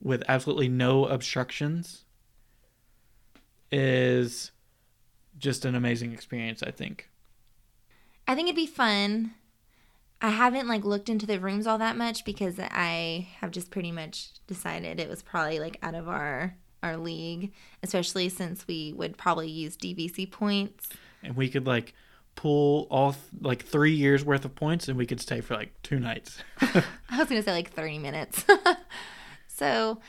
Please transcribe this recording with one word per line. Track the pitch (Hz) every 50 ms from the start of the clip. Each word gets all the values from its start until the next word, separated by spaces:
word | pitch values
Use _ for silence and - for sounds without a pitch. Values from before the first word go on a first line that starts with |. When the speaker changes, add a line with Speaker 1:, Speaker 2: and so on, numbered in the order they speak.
Speaker 1:
with | - 131 131 120 - -
absolutely | 135 131 - 147 139 156 135 123
no | 127 127 127 127 131 135 139
obstructions | - 135 117 - - - 135 123 - - - 147 147 165 170 170 - - - - _ _ _ _ _ _ _ _ _ _ _ _ _ _ _ _ _ _ _ _ _ _ _ _ _ _ - _ _ _ _ _ _
is | 139 139 139 131 127 127 127 127 123 123 123 117 - - - - - _ _ _ _ _ _ _ _ _ _ _ _ _ _ _ - 147
just | 135 139 123 131 -
an | 131 127
amazing | 123 123 120 120 117 120 120 117
experience, | 110 - - 123 120 113 113 110 - -
I | -
think. | - - - - - - - - _ _ _ _ - _ _ - _ - _ _ _ _ _ _ _ _ _ _ _ _ - -
Speaker 2:
I | 262
think | 285 330 359
it'd | 294
be | 330 320 320
fun. | - - 247 220 202 202 202 202 208 226 226 226 - - _ _ _ _ _ _ _ _ _ _ _ _ _ _ _ _
I | - 214
haven't, | 214 220 247 247 247 269 254 240
like, | 233 214 196
looked | 202 202 202 202 -
into | 220 214 208
the | 208 208 185
rooms | 185 196 196 208 214
all | 233 220 220
that | 226 226 214 226
much | 233 233 226 - -
because | 214 202 - 208 180 170 190
I | 185 - - - 175 170 170 165 170 165 165 170 185 180 - -
have | - 175
just | 165 180 175 -
pretty | - 196 175 170
much | 170 165 156 156 - - - - - - - -
decided | 190 180 - 175 165 170 175 165 160 170
it | 160 -
was | - - -
probably, | - - 175 156 151 160 156
like, | 156 165 - -
out | - 165 165
of | 170 165 170
our, | 180 - 147 147 135 131 165 180 180 - - - - - -
our | 170 160 165
league, | 165 170 165 160 165 165 170 170 190 202 - - - - - - -
especially | 185 - 185 170 - - 190 180 180
since | 180 - 185 165 180 180 - -
we | 170 160 156 151 151
would | - - 160 - -
probably | - 180 170 160 160 160
use | 156 160 156 151 -
D | - - 180 180
V | - 160 175
C | - - 190
points. | 185 - - 214 208 202 202 196 202 - - - - - - - - - _ -
Speaker 1:
And | - 123
we | 131 131 131
could, | 131 135 127
like, | 131 123 113 113 - - - - _ - - - - _
pull | - - 151 147 147 147 143 143 151 - -
all | 139 131 139 139 135
th-, | 135 - - - -
like, | - 135 127 - -
three | - - 147 147 156 160
years | 151 139 139 143 135 143
worth | 147 139 135 139
of | 139 -
points | - 151 151 170 165 - 135
and | 131 127
we | 123
could | 120 123 117
stay | - - 127 117
for, | 117 - 120
like, | 104 104 - - -
two | - - 147 131
nights. | 120 117 113 - - - - - - -
<laughs> | - -
Speaker 2:
I | 269 233 - 180 - - - - - - 240 254
was | 311 -
gonna | 262 214 208
say, | 208
like, | 180 170 170 -
thirty | - 165 156 160 151 151
minutes. | 147 139 147 156 143 - - - - -
<laughs> | 392 381 - 359 339 - - - - - - - - - - - - - - -
So | - - 285 285 240 226 220 220 226 226 -